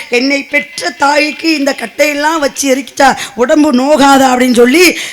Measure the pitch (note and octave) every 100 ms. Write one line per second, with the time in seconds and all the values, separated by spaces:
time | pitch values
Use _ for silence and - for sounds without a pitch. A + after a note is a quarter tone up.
0 | - A#3+ C4+ C#4 C#4 D4 - - F4 -
1 | C#4 D4 D4+ C4 D#4+ D4+ C#4 C4+ A3+ -
2 | D4 C#4+ D4+ E4 C#4 - C#4 C4 - -
3 | C4+ G#3+ - G#3+ B3+ D#4 D4+ B3 C#4 D4+
4 | C#4 C#4 C4 B3 B3+ A#3 B3 D#4 F4 -
5 | -